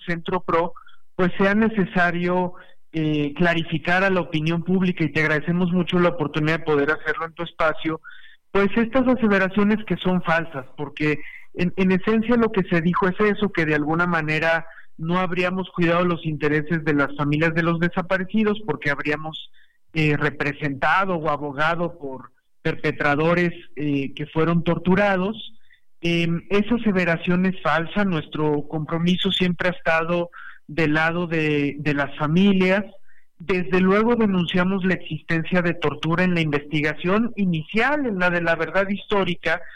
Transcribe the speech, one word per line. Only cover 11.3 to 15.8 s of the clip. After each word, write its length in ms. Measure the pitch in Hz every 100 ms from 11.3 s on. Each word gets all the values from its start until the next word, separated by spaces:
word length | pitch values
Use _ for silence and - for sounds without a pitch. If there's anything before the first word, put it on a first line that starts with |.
| - -
en, 180 | - 180 -
en 160 | 185
esencia 440 | 185 214 226 226 240
lo 160 | 220
que 100 | 202 180
se 100 | 175
dijo 280 | 170 170 185
es 100 | 180
eso, 320 | 208 202 202
que 140 | 170 156
de 80 |
alguna 320 | 151 147 165 175
manera 600 | 165 151 156 165 165 - - - -
no 220 | 160 180
habríamos 500 | 180 180 180 185 185
cuidado 300 | -